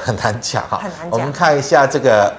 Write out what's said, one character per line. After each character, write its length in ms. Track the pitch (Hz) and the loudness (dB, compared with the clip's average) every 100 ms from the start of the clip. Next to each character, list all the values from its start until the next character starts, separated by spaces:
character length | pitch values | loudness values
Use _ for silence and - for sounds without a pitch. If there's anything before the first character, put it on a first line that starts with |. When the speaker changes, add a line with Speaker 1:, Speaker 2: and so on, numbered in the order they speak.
Speaker 1:
很 140 | - 104 | -6 -2
难 180 | 110 113 | -2 -4
讲 240 | - 117 - | -4 -6 -4
哈。 80 | - | -6
Speaker 2:
很 120 | 196 | -6
难 80 | 165 | -10
讲。 80 | 170 | -6
Speaker 1:
我 60 | 113 | -4
们 120 | 143 | -4
看 220 | - 170 147 | 0 2 2
一 60 | |
下 240 | 131 156 135 | 2 4 4
这 140 | 143 | 2
个 340 | 131 107 101 | 4 4 2